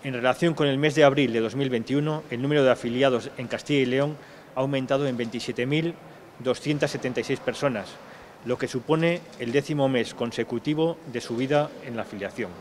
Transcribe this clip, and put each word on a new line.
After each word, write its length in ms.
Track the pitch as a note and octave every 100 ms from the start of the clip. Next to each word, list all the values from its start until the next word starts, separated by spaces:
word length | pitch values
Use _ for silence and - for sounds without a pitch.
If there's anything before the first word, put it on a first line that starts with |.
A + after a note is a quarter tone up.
| C#3
En 80 |
relación 400 | B2+ B2 B2+ E3+
con 160 | D#3 D3
el 80 | C3+
mes 180 | D3+ C#3+
de 80 |
abril 300 | C#3+ C#3 C3
de 80 | A2+
dos 120 | A2+ B2+
mil 140 | C3+
veintiuno, 540 | A#2+ A#2 C#3 D3+ D3+ -
el 100 | A#2+
número 220 | C#3 D3
de 80 | C3
afiliados 580 | A#2+ A#2+ A#2+ C3+ B2 A#2+ -
en 100 | A#2
Castilla 340 | A#2 - C#3+
y 40 | B2
León 300 | C3 D3 D3+ - - - B2+
ha 60 |
aumentado 440 | C3+ C3+ C3 C#3 C#3+
en 120 | A#2+
veintisiete 480 | A#2 A#2 - A#2+ B2
mil 300 | D3+ E3+ D#3+ - - - -
doscientas 520 | B2+ A#2+ D3 D3 C#3+
setenta 280 | - C3 A#2+
y 60 | A2
seis 160 | C3+
personas, 480 | - A#2 C#3+ A2+ F#2+ - - - - - A#2
lo 120 | B2
que 120 | C3
supone 500 | C3 A#2 D#3+ E3 F3 - -
el 140 | A#2+
décimo 380 | C3 C#3+ D3+ C3+
mes 240 | B2+ G#2+
consecutivo 840 | - A#2+ A#2 A2+ A#2+ D3 D3+ E3 E3 D#3+
de 80 | A#2+
subida 500 | - A#2 C3 D3 D3+ - C3
en 120 | A#2
la 60 |
afiliación. 480 | G2 G#2 G2 - G2 F2